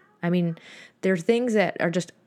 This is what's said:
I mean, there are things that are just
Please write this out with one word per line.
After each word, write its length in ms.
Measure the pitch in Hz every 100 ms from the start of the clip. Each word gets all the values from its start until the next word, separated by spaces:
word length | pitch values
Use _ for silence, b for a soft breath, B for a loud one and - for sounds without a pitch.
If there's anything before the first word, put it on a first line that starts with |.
| _ _
I 60 | 175
mean, 280 | 180 170 165 B B B _
there 120 | 190
are 40 | 185
things 360 | 165 233 247
that 240 | 214 180 -
are 100 | 175
just 220 | 175 - -